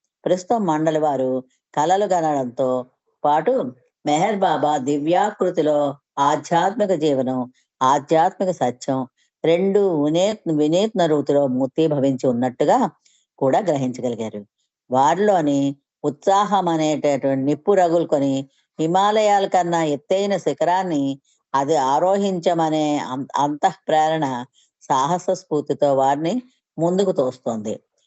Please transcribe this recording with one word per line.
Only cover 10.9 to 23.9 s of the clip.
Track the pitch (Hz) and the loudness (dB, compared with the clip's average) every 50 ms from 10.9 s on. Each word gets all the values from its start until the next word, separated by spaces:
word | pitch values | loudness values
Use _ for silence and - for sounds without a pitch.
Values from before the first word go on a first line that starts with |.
| - 185 170 | 0 0 0
రీతిలో | 151 156 143 139 - 143 143 143 | 2 2 0 0 2 2 2 2
మూర్తీభవించి | 131 127 127 135 135 - 165 160 160 147 139 131 139 131 123 - 131 | 2 0 -2 -2 -2 0 0 0 0 0 0 0 0 0 0 0 -2
ఉన్నట్టుగా | 120 120 131 127 127 - 147 156 214 269 233 156 - _ _ _ _ _ _ _ _ - | 0 0 -2 -2 -2 0 2 2 2 2 0 -2 -4 _ _ _ _ _ _ _ _ -2
కూడా | 139 131 147 196 | 0 0 2 2
గ్రహించగలిగారు. | 220 170 151 135 131 127 120 - 117 123 117 104 113 107 107 104 104 - _ _ _ _ _ _ _ - | 0 0 -2 0 -2 -4 -4 -6 -6 -6 -6 -6 -8 -8 -10 -12 -14 -16 _ _ _ _ _ _ _ -2
వారిలోని | 123 131 139 151 170 185 208 208 196 170 151 143 143 139 139 139 139 - _ _ _ _ - | 0 2 2 2 2 2 2 2 2 2 2 2 0 0 0 -2 -4 -6 _ _ _ _ -6
ఉత్సాహం | 147 - - - 196 190 202 208 185 208 190 180 170 | -6 -6 -2 0 2 2 2 2 2 0 0 0 0
అనేటటువంటి | 165 156 156 156 151 127 - 147 139 123 139 135 135 135 131 | 0 0 0 -2 -2 0 0 -2 -2 0 -2 -2 -2 -2 -2
నిప్పు | 143 147 139 - 202 | -2 -2 -2 0 2
రగులుకొని | 202 185 175 170 170 170 - - 160 143 139 139 135 135 135 - _ _ _ _ _ - | 2 4 4 4 2 0 0 0 0 0 0 0 -2 -2 -4 -8 _ _ _ _ _ -4
హిమాలయాల | 160 165 175 190 202 208 214 220 214 208 202 196 196 | -2 0 2 2 2 2 2 2 2 4 2 2 2
కన్నా | - - 185 175 170 170 165 160 | 2 0 0 2 0 0 0 0
ఎత్తైన | 151 143 135 - - 190 196 202 202 196 | 0 -2 -4 -2 -2 -2 0 0 0 -2
శిఖరాన్ని | 170 - 156 139 - - 175 175 190 190 180 160 143 139 139 135 135 _ _ _ _ _ _ - | -2 -2 -4 -2 0 0 0 0 0 0 -2 -2 -2 -2 -2 -4 -8 _ _ _ _ _ _ -2
అది | 135 139 143 160 | -2 0 0 0
ఆరోహించమనే | 147 131 131 139 151 175 185 196 202 202 196 185 175 - 185 170 165 160 160 156 156 151 151 147 139 | 2 2 2 2 2 2 2 2 2 0 -2 -2 -2 0 0 0 2 0 0 0 0 0 0 -2 -2
అం-, | - - 131 139 131 - - | -4 -6 -8 -8 -8 -4 -2
అంతఃప్రేరణ | 131 143 147 151 147 - 185 - - _ - | -2 -2 -2 0 0 -2 -2 -2 -4 _ 0